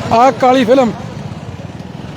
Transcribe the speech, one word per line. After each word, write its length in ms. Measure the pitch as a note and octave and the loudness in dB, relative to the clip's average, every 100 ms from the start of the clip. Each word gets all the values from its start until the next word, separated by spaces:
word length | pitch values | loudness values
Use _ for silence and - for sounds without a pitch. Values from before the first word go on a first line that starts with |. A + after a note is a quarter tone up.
| - | 0
ਆਹ 200 | A3+ C4 | 4 4
ਕਾਲੀ 340 | C4 C4 C4 A3 | 4 2 4 4
ਫਿਲਮ, 260 | C4+ A#3+ D#3+ - - - - - - - - - - - | 4 4 -2 -10 -12 -12 -12 -12 -14 -14 -14 -14 -14 -14